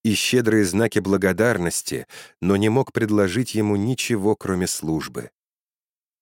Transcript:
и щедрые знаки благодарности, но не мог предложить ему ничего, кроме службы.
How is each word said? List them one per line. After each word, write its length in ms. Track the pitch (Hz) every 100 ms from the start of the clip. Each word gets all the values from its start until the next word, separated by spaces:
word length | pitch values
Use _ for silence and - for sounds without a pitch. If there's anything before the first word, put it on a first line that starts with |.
и 120 | 113
щедрые 500 | 98 - 123 113 110
знаки 340 | 95 95 113 107
благодарности, 1080 | 95 98 95 87 117 104 87 - - - - - - _
но 140 | 87 98
не 120 | 107
мог 240 | 123 131
предложить 600 | - 110 104 98 95 123
ему 220 | 107 104 101
ничего, 600 | 107 127 - 113 101 107
кроме 300 | 95 90 90
службы. 640 | - 80 80 71 64 60 _ _ _ _ _ _ _ _ _